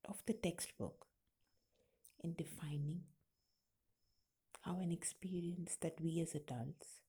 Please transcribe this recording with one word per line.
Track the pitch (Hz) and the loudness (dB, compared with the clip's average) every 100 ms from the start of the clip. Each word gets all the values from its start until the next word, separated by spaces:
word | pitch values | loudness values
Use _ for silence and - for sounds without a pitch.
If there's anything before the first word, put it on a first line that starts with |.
of | - 202 - | -6 -2 2
the | |
textbook | 220 175 170 - - - - - _ _ _ _ _ _ _ _ _ - - | 4 2 0 -6 -4 -4 -4 -20 _ _ _ _ _ _ _ _ _ -20 -4
in | 170 | -2
defining | 170 160 - 147 147 147 175 - _ _ _ _ _ _ _ _ _ _ _ _ _ _ - | -2 -4 -4 -2 0 2 0 -6 _ _ _ _ _ _ _ _ _ _ _ _ _ _ -8
how | 180 180 | -2 2
an | 180 | 2
experience | 170 - - 185 180 170 175 170 - | 2 0 -2 -2 2 2 0 -2 0
that | 165 165 | 0 2
we | 165 165 | 4 4
as | 165 151 | 4 2
adults | 147 123 131 - - - | 0 -2 -2 -4 -12 -16